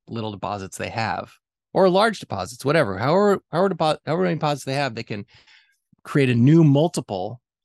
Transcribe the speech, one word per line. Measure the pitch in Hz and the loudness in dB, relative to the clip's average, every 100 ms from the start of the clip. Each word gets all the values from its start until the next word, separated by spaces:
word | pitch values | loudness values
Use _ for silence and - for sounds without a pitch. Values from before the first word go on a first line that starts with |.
| - | -12
little | 117 110 | -10 -8
deposits | 98 92 104 95 - | -8 -8 -8 -10 -10
they | 95 | -10
have, | 113 110 90 - _ _ _ _ | -6 -4 -6 -10 _ _ _ _
or | - 185 | 2 4
large | 185 226 202 | 4 2 -2
deposits, | - 98 92 - | -10 -8 -8 -6
whatever. | 131 160 113 92 | -2 0 0 -2
However, | 127 180 208 190 - | 0 2 2 0 -2
however | 156 196 | -2 -2
depo-, | 175 156 151 - | 0 -2 -2 -4
however | 165 | -2
many | 185 160 | -2 -2
deposits | 156 143 - | -2 -4 -4
they | 135 | -4
have, | 143 113 | -4 -6
they | |
can | 113 107 101 _ _ _ _ _ _ _ | -10 -10 -12 _ _ _ _ _ _ _
create | - 151 131 | -4 0 2
a | 120 | 4
new | 127 165 | 6 8
multiple | 156 139 170 - - 98 98 123 _ _ | 6 6 2 -2 -6 -6 -8 -10 _ _